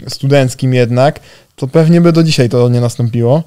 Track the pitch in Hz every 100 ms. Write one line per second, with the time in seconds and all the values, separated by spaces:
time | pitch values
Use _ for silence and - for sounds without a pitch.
0 | - - 135 139 127 - 131 127 120 120
1 | 143 - - - _ - 131 165 160 170
2 | 170 165 165 143 120 123 123 120 120 -
3 | 117 120 117 151